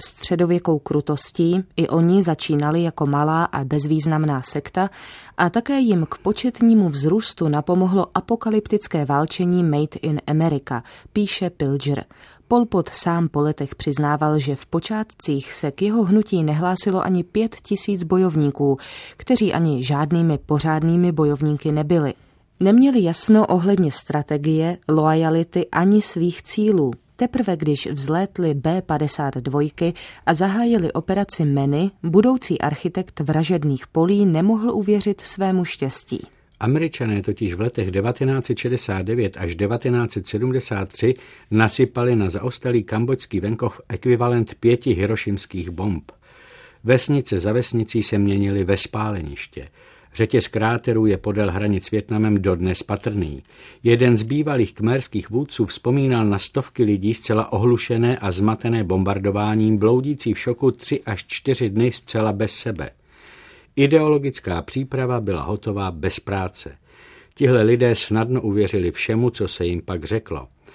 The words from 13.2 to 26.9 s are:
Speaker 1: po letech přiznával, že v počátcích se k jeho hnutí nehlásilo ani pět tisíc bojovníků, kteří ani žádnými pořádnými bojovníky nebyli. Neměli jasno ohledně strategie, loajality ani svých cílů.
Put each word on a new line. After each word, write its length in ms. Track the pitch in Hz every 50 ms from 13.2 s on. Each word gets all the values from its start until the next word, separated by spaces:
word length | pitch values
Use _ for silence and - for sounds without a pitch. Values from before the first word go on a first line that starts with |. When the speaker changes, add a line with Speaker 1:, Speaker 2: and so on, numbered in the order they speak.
| 170 156
Speaker 1:
po 120 | - 147
letech 340 | 147 151 151 - 143 139 -
přiznával, 640 | - - 156 143 135 151 147 147 147 156 151 151 151
že 180 | 135 139 143
v 100 | - -
počátcích 840 | - - 170 - - 220 214 214 - - _ - - 147 139 135 - -
se 180 | - - 147
k 120 | 139 - 185
jeho 220 | 208 214 233 214
hnutí 400 | 175 196 220 208 - - 175 160
nehlásilo 600 | 151 151 151 175 180 185 180 - 208 185 185 -
ani 200 | - 185 180 175
pět 320 | - _ 214 226 226 - - -
tisíc 420 | - 214 190 - - 202 180 175
bojovníků, 720 | 160 185 185 190 185 156 156 151 143 139 - 143 139 135 131 - - - - - - -
kteří 360 | _ - - 254 - 220 185 -
ani 320 | 165 170 160 147 123 127
žádnými 540 | 123 143 139 151 147 170 170 170 165 151 139
pořádnými 760 | - - 151 147 147 160 156 156 156 165 170 175 175 180 165
bojovníky 600 | 151 156 147 147 139 147 151 151 139 - 160 151
nebyli. 420 | 151 151 147 180 170 147 135 - - _ _ _ _ _ _ _ _
Neměli 420 | 185 190 214 240 262 277 262 240 185
jasno 440 | 165 165 - - - 214 214 214
ohledně 460 | - - 185 170 190 202 185 185 147 -
strategie, 840 | - - - - 151 143 - 151 147 143 160 156 156 160 170 175 175 - -
loajality 800 | 156 156 151 156 156 160 165 160 160 165 165 165 - 180 175 - -
ani 300 | 156 175 196 202 214 208
svých 400 | - - 175 165 175 170 - -
cílů. 480 | - - - 214 214 208 180 147 127